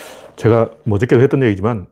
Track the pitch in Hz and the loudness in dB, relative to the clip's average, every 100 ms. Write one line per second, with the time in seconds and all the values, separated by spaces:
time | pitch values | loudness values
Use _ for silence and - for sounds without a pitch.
0 | - - - - 117 113 113 - - 101 | -20 -20 -20 -4 0 2 0 -4 -4 -2
1 | 120 131 131 135 123 98 101 113 87 | 2 2 2 0 -2 -2 -4 -6 -10